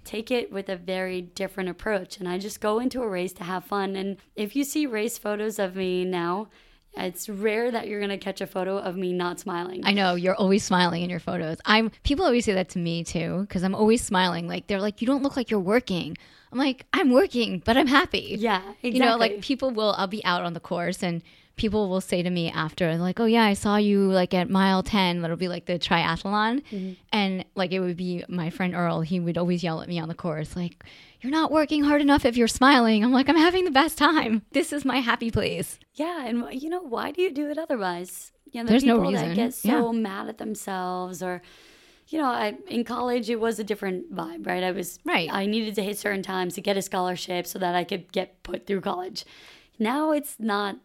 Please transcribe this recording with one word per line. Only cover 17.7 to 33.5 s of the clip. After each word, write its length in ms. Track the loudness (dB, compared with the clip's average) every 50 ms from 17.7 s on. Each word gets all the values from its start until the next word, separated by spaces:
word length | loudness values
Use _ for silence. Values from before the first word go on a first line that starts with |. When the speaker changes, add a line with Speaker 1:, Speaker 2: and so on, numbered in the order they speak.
| 4 4
Speaker 2:
I'm 100 | 4 6
happy." 480 | 4 4 4 2 0 -4 -4 -6 -4 -2
Speaker 1:
Yeah, 240 | 0 0 0 0 -2 -6 -12 -6 -4
Speaker 2:
You 160 | 0 2 4
know, 180 | 4 4 4 4
like, 140 | 2 2
Speaker 1:
exactly. 100 | 0 -2
Speaker 2:
people 300 | -4 -4 -2 -2 0 -2
will, 240 | 0 0 2 2 2 0
I'll 80 | -2
be 180 | -2 -4 -2 0
out 200 | 0 0 2 0
on 100 | -2 -6
the 60 | -8
course, 420 | -6 -4 -4 -2 -2 -2 -4 -2
and 220 | -2 -2 -2 -4 -6 -10 -18 _ _ _ _
people 340 | -2 -2 0 2 0 0 2
will 120 | 0 -2
say 200 | 0 0 -2 0
to 80 | 0 0
me 220 | 0 0 -2 -2
after, 440 | -2 -4 -4 -4 -2 0 0 0 0 0
like, 220 | 0 -2 0 2
"Oh, 60 | 2
yeah, 200 | 4 6 6 6
I 80 | 6 4
saw 240 | 2 2 2 2 4
you, 340 | 4 4 4 4 4 4
like, 240 | 4 4 4 4 2
at 160 | 0 2 2
mile 320 | 4 4 4 4 4 2 2
ten." 380 | 2 2 2 2 2 2 0
That'll 140 | -2 -4 -2
be, 120 | -2 -4 -4
like, 180 | -4 -6 -4
the 140 | -4 -4 -4
triathlon. 800 | 0 2 4 4 4 2 0 -2 -2 -2 0 0 2 2 0 -2 -4 -6
Speaker 1:
Mm-hmm. 200 | -8 -8 -8 -8 -10 -12 _ _
Speaker 2:
And, 320 | 0 0 0 0 0 -4 -6 -6 _
like, 160 | -4 -2 -2
it 80 | 0 -2
would 180 | -2 -2 -2 -4
be 260 | -4 -4 -4 -6 -6 -6
my 240 | -6 -4 -4 -4
friend 240 | -4 -2 -4 -2 -2
Earl. 260 | 0 0 0 0 -2
He 180 | -2 -2 -2 -2
would 200 | 0 -2 0 0
always 240 | 0 0 0 0 0
yell 180 | -2 -4 -4
at 60 | -6 -6
me 80 | -6 -6
on 100 | -4 -6
the 60 | -8
course, 400 | -6 -6 -4 -4 -4 -6 -6 -6
like, 280 | -6 -6 -6 -8 -12 -18 -20 -20 -20 -20 -20 _ _
"You're 100 | -6 -2
not 200 | 0 0 2 2
working 320 | 2 2 2 2 2 2 2
hard 160 | 4 4 4
enough 220 | 4 4 4 4 4
if 140 | 2 2 4
you're 100 | 2 2
smiling." 560 | 4 6 6 8 8 8 6 6 4 4 4
I'm 80 | 4
like, 180 | 4 4 4 4
"I'm 60 | 6
having 300 | 6 6 6